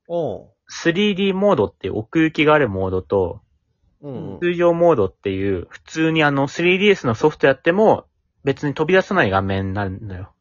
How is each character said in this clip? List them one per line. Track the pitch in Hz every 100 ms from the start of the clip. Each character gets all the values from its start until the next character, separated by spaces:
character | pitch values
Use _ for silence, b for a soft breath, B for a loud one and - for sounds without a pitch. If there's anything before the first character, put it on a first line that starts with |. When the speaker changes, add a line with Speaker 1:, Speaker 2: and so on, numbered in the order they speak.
| -
Speaker 1:
お | 170 143 90
う。 | - _ _
Speaker 2:
ス | - 170
リ | 165 208
ー | 185
デ |
ィ | 196
ー |
モ | 185 202
ー | 156
ド | 98
っ |
て | - 95
い |
う | 95
奥 | - 165
行 | 160
き | 156
が | 151
あ | 151
る | 127
モ | 95 95
ー |
ド | 92
と、 | - 101 90 101 - _ _ _ _ _
Speaker 1:
う | 143
ん | 127 -
う | 98
ん。 |
Speaker 2:
通 | 175
常 | 175 175
モ | 170 175
ー | 135
ド | 95
っ |
て | - 101
い | 95 98
う、 | 92 -
普 | -
通 | - 160 160
に | 160
あ | 147
の、 | 139 139
ス | -
リ | 175 185
ー |
デ | 208
ィ |
ー |
エ |
ス | 185 -
の |
ソ | 131 156
フ | -
ト | 147
や |
っ | 131
て | 165
も、 | 185 214 117 - _ _ _
別 | 139 131 147
に |
飛 | 135 156
び |
出 | 190
さ | 185
な | 190
い | 117
画 | 95
面 | 98 95 98
に |
な | 98
る | 98
ん | 95 110
だ | 90
よ。 | 98 _